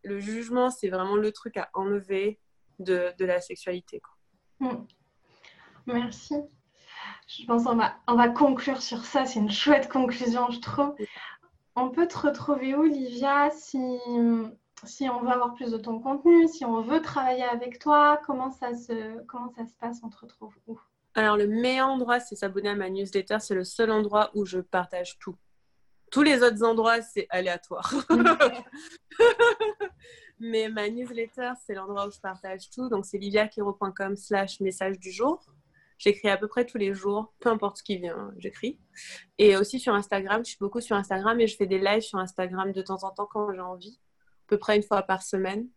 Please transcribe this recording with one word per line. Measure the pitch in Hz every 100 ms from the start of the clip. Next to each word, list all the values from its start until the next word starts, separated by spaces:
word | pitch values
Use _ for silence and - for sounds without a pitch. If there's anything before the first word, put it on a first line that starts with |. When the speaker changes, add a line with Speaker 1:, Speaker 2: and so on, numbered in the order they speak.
Speaker 1:
le | 202 202
jugement, | 202 226 233 247 254
c'est | 247 196
vraiment | 185 190 208
le | 214
truc | 214 226 208
à | 160 185
enlever | 196 202 190 196 202 214 _ _ _ _
de, | 185 180 180 180
de | 185
la | 180
sexualité, | 180 180 - 180 - -
quoi. | - _ _ _ _ _ 254
Speaker 2:
Mm. | 233 - _ _ _ _ _ - _ - _ -
Merci. | 240 233 - - 294 294 _ _ _ _ - 208 208 -
Je | - 233
pense | 233 240
qu'on | 233
va, | 214 - -
on | 240
va | 240
conclure | 233 285 262 - 262
sur | - 233 -
ça. | 277 262
C'est | 226
une | 208
chouette | 202 294 285 269
conclusion, | 269 247 - 247 240 247
je | 240
trouve. | - - 285 285
Speaker 1:
Oui. | 214 - - - _ _ _ 240
Speaker 2:
On | 254
peut | 285 339
te | -
retrouver | 294 285 - 269 262 277
où, |
Livia, | 311 285 254 240 277 285 294
si, | 302 - 269 254 247 240 240 233 226 226 - _ -
si | - - 269
on | 240
veut | 240
avoir | 247 240 240
plus | 240
de | 226
ton | 226 226
contenu, | 269 277 339 339 330
si | - 254
on | 226
veut | 226 311
travailler | 320 285 262 254
avec | 247 240 247 -
toi, | 302 294 294 302 302
comment | 254 262
ça | 262 240 240
se, | - 226 220 226 -
comment | 240 247 240
ça | 233
se | _
passe, | 233 233
on | 226
te | -
retrouve | 226 _ 214 _ -
où ? | 226 _ _ _ -
Speaker 1:
Alors, | 214 208
le | 208
meilleur | 220 247 262 262
endroit, | 269 240 240
c'est | 240 208
s'abonner | 202 190 202
à | 202
ma | 185
newsletter. | 190 196 196 190 214
C'est | - 190
le |
seul | 185 - 226
endroit | 214 208 208 214 208
où | 196
je | 185
partage | 180 185 180 180 180 -
tout. | - 180 _ _ _ _ _ _ _
Tous | 254
les | 302 262
autres | 240 214
endroits, | 226 226 226 233
c'est | 226 202 -
aléatoire. | 185 185 175 - 175 - 277
<laughs> | - 262 285 320 277 247 - 294 - - _ -
Speaker 2:
Mm. | 466 - 466 453 427 415 392 - 494 - - _
Speaker 1:
Mais | 226 220 220
ma | 214 208
newsletter, | 233 247 233 226 - 247 247 -
c'est | 196
l'endroit | 190 202 202
où |
je | 202
partage | 196 185 190 190 -
tout. | - 254
Donc, | 208 202
c'est | 202
livia | 202 208 214
quiro | - 202
point | 196 196
com | 190 196 202
slash | - 202 196 -
message | 190 185 190 190
du | 185
jour. | 185 254 339 _ _ _ _ _ _
J'écris | 202 202 208
à | 196
peu | 208
près | - 240
tous | 220
les | 196
jours, | 196 196 208 220 _
peu | 240
importe | 220 202 -
ce |
qui | - 185
vient, | 175 165 202 190
j'écris. | 202 - 226 - _ - - - - -
Et | 208 196
aussi | 202 254
sur | 247
Instagram, | 208 202 202 190 214
je | 240
suis | -
beaucoup | 202 240
sur | 226 202
Instagram | 196 190 208 233
et | 220
je | 220
fais | 196
des | 190
lives | 196 214
sur | 220 190
Instagram | 185 - 180 185 190
de | 190
temps | 190 190 190
en |
temps | 190 208
quand | 214 208
j'ai | 185
envie, | 180 185 196 247 _ _ _ _ _
à |
peu | 208
près | - 208
une |
fois | 208 202
par | 190 190
semaine. | - 190 185 202 247